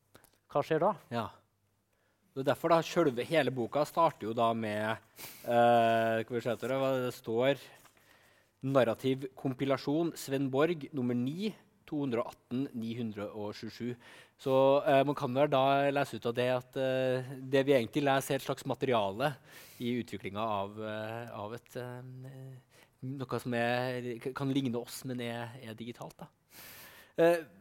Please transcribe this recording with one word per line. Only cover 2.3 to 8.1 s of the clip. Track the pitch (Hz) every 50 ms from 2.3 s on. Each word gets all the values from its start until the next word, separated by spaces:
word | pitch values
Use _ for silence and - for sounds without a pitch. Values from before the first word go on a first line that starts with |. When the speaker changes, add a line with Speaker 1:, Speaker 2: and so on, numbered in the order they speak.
| -
Speaker 2:
Det | 135 135
er | 143 127
derfor | - - 170
da, | 170 165
selve, | 156 - - 180 170 151 123 113 117
hele | 107 160 160 139 123
boka | 127 127 117 110 - 139 151
starter | - - - 165 160 - - - 104
jo | 113
da | 120 117 117 117
med, | 117 113 107 104 107 107 110 113 - - _ _ - - - - - -
eh, | - 120 120 120 120 120 117 117 113 113 113 113 113 113 113 110
skal | - 127
vi | 117
se | - 127
etter | 113 104 - 120
det, | 131 135
hva | 135 135 135 131 127
det | 123 120
står. | - - - 113 113 123 135 139 127 - - - - _ - _ _ _ _